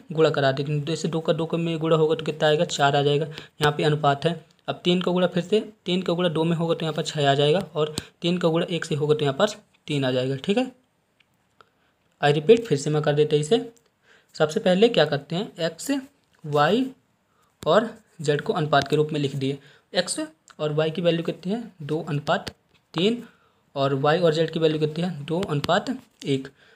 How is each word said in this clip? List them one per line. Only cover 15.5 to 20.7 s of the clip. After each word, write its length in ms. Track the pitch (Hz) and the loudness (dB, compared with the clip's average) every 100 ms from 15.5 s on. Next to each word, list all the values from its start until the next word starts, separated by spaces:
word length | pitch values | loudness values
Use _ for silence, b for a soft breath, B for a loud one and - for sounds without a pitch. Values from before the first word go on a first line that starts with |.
| - | -6
एक्स, 300 | 165 - - 277 - _ _ _ | -6 -6 -6 -6 -6 _ _ _
वाई 420 | 151 143 151 226 262 - _ _ _ _ _ _ | -4 2 2 2 -2 -8 _ _ _ _ _ _
और 260 | 151 185 226 - _ - | 2 2 2 -6 _ -6
जेड 200 | 151 147 | -2 0
को 120 | - | -2
अनुपात 340 | 208 151 143 139 | -2 2 2 2
के 80 | 151 | 0
रूप 160 | 151 | 0
में 80 | 156 | -2
लिख 160 | 139 143 | -4 -2
दिए। 220 | 135 139 b b b | -4 -6 b b b
एक्स 280 | 294 180 - 311 - _ - | -6 -4 -6 -8 -12 _ -8
और 140 | 151 | -4